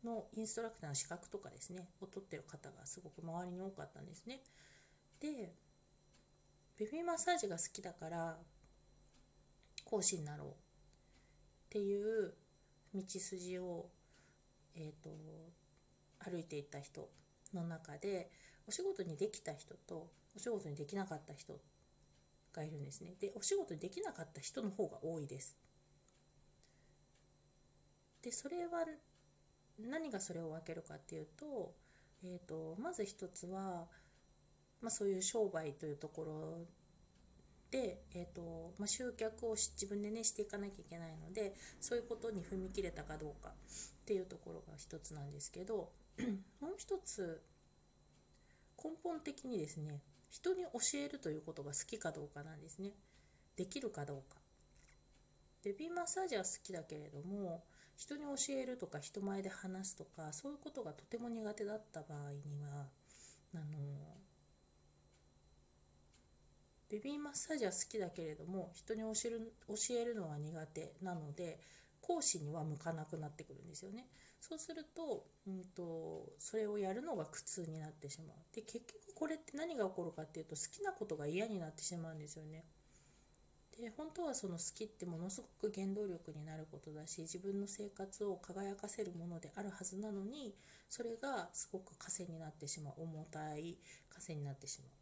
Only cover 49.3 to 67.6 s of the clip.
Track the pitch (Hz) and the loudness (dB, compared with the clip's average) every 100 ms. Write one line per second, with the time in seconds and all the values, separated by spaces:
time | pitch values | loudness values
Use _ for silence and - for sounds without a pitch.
49.3 | 277 262 226 151 160 151 147 - - - | -4 -2 0 0 -2 -2 -4 -8 -20 -14
50.3 | - - 370 349 - - 285 285 277 220 | -2 4 4 2 8 8 8 2 0 0
51.3 | 156 151 160 139 139 - 220 180 156 147 | 0 -2 -6 2 2 2 2 0 0 -6
52.3 | 143 151 156 160 - 196 202 - - - | -8 -10 -10 -12 -6 -6 -6 -18 -20 -20
53.3 | - - - 180 277 254 - 143 139 - | -20 -18 -2 -2 0 -2 -2 -4 -4 -8
54.3 | - - - - - - - - - - | -20 -20 -20 -20 -20 -20 -20 -20 -20 -20
55.3 | - - - 208 202 320 349 339 - 370 | -20 -20 -4 -2 0 0 0 4 4 4
56.3 | 240 185 - - 180 156 151 151 143 165 | 4 4 0 -2 -4 -2 -6 -6 -6 -4
57.3 | 202 190 170 - - - - - 285 294 | -2 0 -2 -8 -20 -20 -10 -6 -4 0
58.3 | 277 - 269 254 247 - 147 143 - 196 | 4 4 4 0 -2 -2 -4 -4 -2 0
59.3 | 196 190 190 190 185 190 - 165 - 151 | 0 -2 -4 -4 -2 -2 -2 -6 -6 -4
60.3 | 151 277 285 302 269 208 147 - 233 240 | -2 -2 -6 -6 -4 -4 -6 -4 -2 -2
61.3 | 226 214 208 208 214 - 160 151 147 143 | 0 -2 0 0 -2 -4 -8 -6 -4 -4
62.3 | 143 143 143 147 143 139 - - - - | -4 -4 -4 -4 -4 -6 -10 -20 -18 -16
63.3 | - - 165 151 151 143 143 151 151 - | -18 -8 -6 -4 -2 -2 -2 -6 -12 -18
64.3 | - - - - - - - - - - | -20 -20 -20 -20 -20 -20 -20 -20 -20 -20
65.3 | - - - - - - - - - - | -20 -20 -20 -20 -20 -20 -20 -20 -20 -20
66.3 | - - - - - - 214 262 294 294 | -20 -20 -20 -20 -20 -2 -2 0 0 2
67.3 | 285 - 311 | 4 4 6